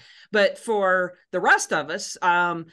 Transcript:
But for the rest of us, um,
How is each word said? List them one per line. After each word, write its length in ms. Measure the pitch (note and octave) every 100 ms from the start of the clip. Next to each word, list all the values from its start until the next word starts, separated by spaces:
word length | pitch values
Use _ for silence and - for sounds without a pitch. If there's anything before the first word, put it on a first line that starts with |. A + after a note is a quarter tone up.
| - - -
But 260 | G#3 G3 F#3+
for 600 | - G#3 F#3+ F#3 F3+ - _
the 80 | F3+
rest 320 | A3 G4 -
of 180 | E3 C#3+
us, 260 | F#3+ - -
um, 440 | F3+ F3 F3 E3+ E3